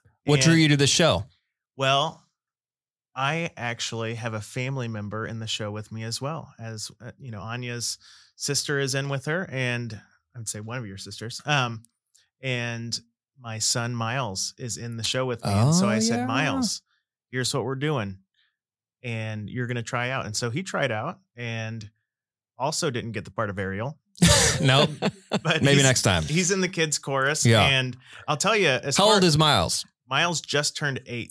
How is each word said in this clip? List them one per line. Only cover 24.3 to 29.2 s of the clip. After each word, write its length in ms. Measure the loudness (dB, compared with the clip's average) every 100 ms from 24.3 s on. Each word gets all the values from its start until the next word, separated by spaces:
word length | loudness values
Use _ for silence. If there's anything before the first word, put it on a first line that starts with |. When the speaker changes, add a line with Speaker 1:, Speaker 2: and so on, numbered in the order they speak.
| 6 4 2
Speaker 1:
Nope. 300 | 4 4 4
Speaker 2:
<laughs> 60 | 0 -6 -6 _
But 320 | -4 0 2
Speaker 1:
Maybe 140 | 6 6
Speaker 2:
he's, 60 |
Speaker 1:
next 180 | 6 4
time. 200 | 4 2
Speaker 2:
he's 260 | 2 0 2
in 100 | 0
the 60 | 0
kids' 300 | 0 -2 -2
chorus. 460 | -2 0 0 2 4
Speaker 1:
Yeah. 160 | 6
Speaker 2:
And 320 | 6 4 0 -6 -16 -16 -4
I'll 100 | 0
tell 180 | 2 4
you, 120 | 4
as 280 | 2 2 4
Speaker 1:
How 80 |
Speaker 2:
far 100 | 6
Speaker 1:
old 100 | 8